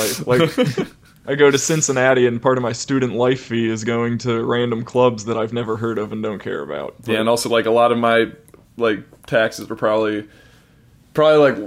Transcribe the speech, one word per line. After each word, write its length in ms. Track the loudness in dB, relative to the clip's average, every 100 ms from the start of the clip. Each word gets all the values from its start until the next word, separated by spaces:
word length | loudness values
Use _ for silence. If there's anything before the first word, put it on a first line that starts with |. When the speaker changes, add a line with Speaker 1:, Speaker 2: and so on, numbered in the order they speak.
| -4 -4 0
Speaker 1:
kinda 80 | 2
life. 220 | 2 0 -2 -2
Like, 100 | -6 -8 _
Speaker 2:
<laughs> 200 | _ -6
Speaker 1:
I 80 | 4
go 140 | 4
to 80 | 4
Cincinnati, 720 | 0 -2 0 2 4 4 4
and 140 | 2
part 160 | 0 0
of 40 |
my 120 | -2
student 400 | -6 -2 0 0 0
life 240 | 0 0
fee 280 | -2 -2 -2
is 140 | -2 -2
going 320 | -2 -2 -4
to 240 | -2 -2
random 400 | -2 -2 -2 -4
clubs 420 | -4 2 2 2 -4
that 120 | -4
I've 160 | -4
never 240 | -4 -4 -4
heard 200 | -4 -4
of 140 | -6
and 100 | -6
don't 180 | -6 -6
care 220 | -8 -8
about. 340 | -8 -8 -10 -12
Speaker 2:
Yeah, 140 | -4
Speaker 1:
But 20 | -2
Speaker 2:
and 80 | 0
also, 180 | 0 0
like, 160 | 0 2
a 60 |
lot 200 | 4 4
of 40 | 2
my, 340 | 2 2 0 -4 _ -20 _ -2
like, 480 | -2 -2 -6 -20 -2
taxes 460 | 0 0 -4 -12
are 40 | -4
probably, 500 | -2 0 0 -4 -8 -18 -20 _ _ _ _ _ _ 0
probably, 220 | 4 6
like, 180 | 4 2